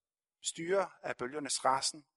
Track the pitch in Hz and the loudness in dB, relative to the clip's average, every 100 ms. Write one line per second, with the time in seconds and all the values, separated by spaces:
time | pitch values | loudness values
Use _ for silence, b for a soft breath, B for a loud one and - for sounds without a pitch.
0 | _ _ _ _ - - 165 196 175 - | _ _ _ _ -8 -6 0 2 2 -4
1 | 165 - 123 151 135 - 131 135 - 156 | -8 -4 -4 -4 -4 2 4 4 0 -4
2 | - | -14